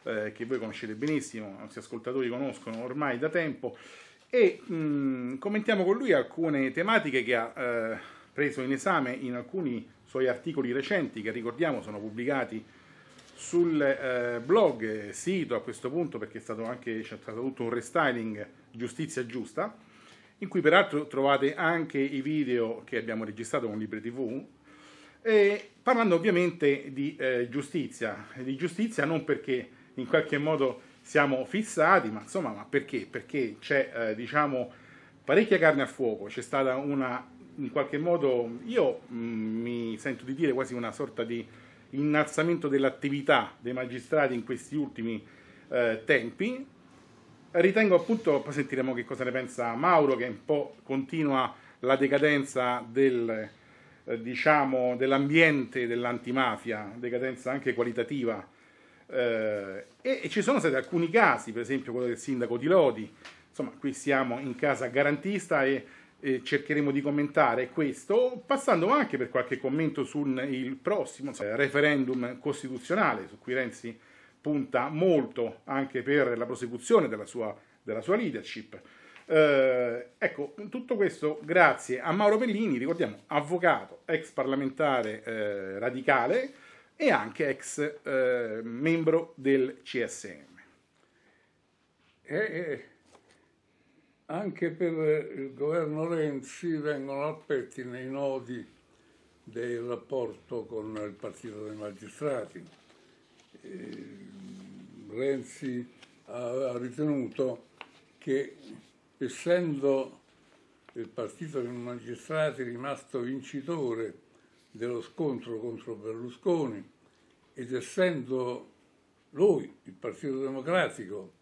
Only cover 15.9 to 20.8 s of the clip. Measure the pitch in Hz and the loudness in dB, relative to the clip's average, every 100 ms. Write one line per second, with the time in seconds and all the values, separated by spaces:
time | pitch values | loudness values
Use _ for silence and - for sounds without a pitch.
15.9 | 151 160 113 104 110 - 110 113 120 123 | -2 -2 -4 -8 -12 -10 -6 -6 -6 -6
16.9 | 113 113 104 - 110 131 131 117 117 120 | -6 -6 -12 -10 -6 -6 -4 -2 -2 0
17.9 | 170 147 120 110 104 104 - _ 113 120 | 2 2 2 -4 -8 -12 -16 _ -8 -8
18.9 | - 156 - 123 123 107 - 202 - - | -6 -6 -4 -6 -6 -8 -4 -6 -6 -20
19.9 | - - - - _ 190 185 151 175 | -20 -20 -20 -20 _ -4 4 8 8